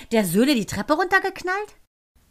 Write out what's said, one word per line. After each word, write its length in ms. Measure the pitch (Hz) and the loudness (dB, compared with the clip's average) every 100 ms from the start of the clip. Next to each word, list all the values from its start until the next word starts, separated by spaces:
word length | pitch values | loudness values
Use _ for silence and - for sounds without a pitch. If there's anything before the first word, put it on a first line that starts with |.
| - | -2
der 120 | 220 185 | 0 2
Söhne 280 | 185 262 | 2 4
die 120 | 247 180 | 2 -2
Treppe 260 | 196 - | -6 -2
runtergeknallt? 800 | 311 370 381 381 381 359 392 415 - _ _ _ _ _ | 0 2 0 0 -6 -6 -6 -8 -16 _ _ _ _ _